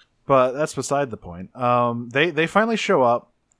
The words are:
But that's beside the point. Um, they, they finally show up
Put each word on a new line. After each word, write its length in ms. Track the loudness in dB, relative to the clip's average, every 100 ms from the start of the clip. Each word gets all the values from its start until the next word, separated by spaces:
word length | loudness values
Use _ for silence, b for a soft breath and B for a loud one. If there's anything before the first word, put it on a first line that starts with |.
| b _ 2
But 240 | 4 4
that's 220 | 0 -4 -4
beside 340 | -4 -4 -4
the 80 | -8
point. 360 | -14 -16 -16 -4
Um, 540 | 0 2 0 -2 -4
they, 200 | -2 0
they 180 | 0 0
finally 300 | 0 0 -2
show 240 | 0 2
up 300 | 4 2 -4 _ _